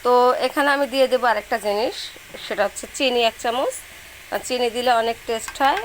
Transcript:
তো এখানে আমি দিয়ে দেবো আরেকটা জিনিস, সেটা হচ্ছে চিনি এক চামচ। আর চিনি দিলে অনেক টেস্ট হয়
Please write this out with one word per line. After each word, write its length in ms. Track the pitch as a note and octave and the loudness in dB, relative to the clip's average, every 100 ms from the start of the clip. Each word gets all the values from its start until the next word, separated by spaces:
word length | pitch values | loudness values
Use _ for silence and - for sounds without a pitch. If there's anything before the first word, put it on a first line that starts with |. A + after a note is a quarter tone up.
তো 100 | A#3+ B3 B3 B3+ B3+ | 4 4 4 2 0
এখানে 220 | D4+ C#4+ C#4 | 0 2 2
আমি 100 | C#4 | 0
দিয়ে 140 | C4+ B3+ | 2 2
দেবো 140 | B3 A#3+ | 4 2
আরেকটা 260 | G#3+ - A#3 G#3 | 0 -2 -4 0
জিনিস, 300 | G3+ C4 - - - - - - | 0 -2 -4 -12 -16 -20 -16 -10
সেটা 180 | G3+ G3+ | -2 -2
হচ্ছে 180 | - - - | -2 -14 -2
চিনি 240 | C#4 B3 A3+ | 0 2 0
এক 60 | A3 | 0
চামচ। 300 | B3 B3 E4 - - - - - - | -4 -2 -2 -6 -16 -20 -20 -20 -8
আর 80 | G3+ - | -8 -4
চিনি 200 | B3 A#3+ A3 | -2 -2 0
দিলে 160 | B3 A#3 | 2 2
অনেক 160 | A3+ A#3 - | 2 -4 -6
টেস্ট 280 | A3+ - - | -6 -6 0
হয় 180 | C#4 F4+ | 0 0